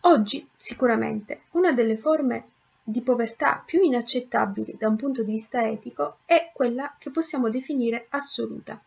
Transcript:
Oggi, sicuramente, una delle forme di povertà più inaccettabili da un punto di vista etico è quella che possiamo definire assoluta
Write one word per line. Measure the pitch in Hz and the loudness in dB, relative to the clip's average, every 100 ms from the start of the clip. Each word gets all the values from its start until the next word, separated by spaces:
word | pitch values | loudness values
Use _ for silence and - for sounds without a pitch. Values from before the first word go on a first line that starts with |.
Oggi, | 349 294 208 - - | 8 6 4 -2 -8
sicuramente, | _ - - 254 226 226 220 - - _ | _ -8 0 0 2 -2 -6 -8 -14 _
una | 339 359 | 0 2
delle | 247 226 220 | 4 2 0
forme | 311 311 269 226 - _ _ _ | 0 0 0 -4 -10 _ _ _
di | - 226 | -6 -4
povertà | 240 233 226 - 302 - - | 0 0 -2 0 -2 -2 0
più | 330 | 2
inaccettabili | 359 247 226 254 247 - 202 202 214 - | 4 2 0 -4 -2 -2 -2 -4 -8 -2
da | 220 | 0
un | 220 | 0
punto | 277 262 | -2 -4
di | 214 | -4
vista | 220 - 247 226 | -4 -4 -4 -2
etico | 220 240 - 294 - - | -4 -10 -6 -6 -6 2
è | 339 - | 2 2
quella | - 247 240 285 - | -2 -2 -2 -8 -12
che | - | -8
possiamo | 294 330 277 233 | -6 -4 -2 -2
definire | 240 262 285 233 233 233 | -2 -4 -2 -2 -2 -6
assoluta | 285 - - 226 220 - 214 | -8 -6 -6 -8 -8 -14 -16